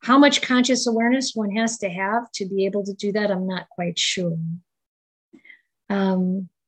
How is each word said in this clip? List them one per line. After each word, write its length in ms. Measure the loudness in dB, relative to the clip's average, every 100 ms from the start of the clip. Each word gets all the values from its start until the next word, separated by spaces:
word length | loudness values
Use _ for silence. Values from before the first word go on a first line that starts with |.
How 160 | 4 6
much 240 | 8 4
conscious 440 | 0 2 2 2 0
awareness 460 | 0 2 0 -2
one 220 | -4 -4 -2
has 220 | -2 -2
to 100 | -6
have 420 | -4 -2 -2 -4
to 120 | -8 -6
be 200 | -2 0
able 180 | -2
to 80 | -4
do 200 | -6 -4
that, 180 | -2 0
I'm 160 | 0 -2
not 240 | -6 -8
quite 280 | -8 -6 -2
sure. 380 | -4 -2 -2 -2 -4 -8 _ _ _ _ _ _ _ -20 -20 -20 _ _ _
Um, 640 | 0 2 2 0 -2 -6 _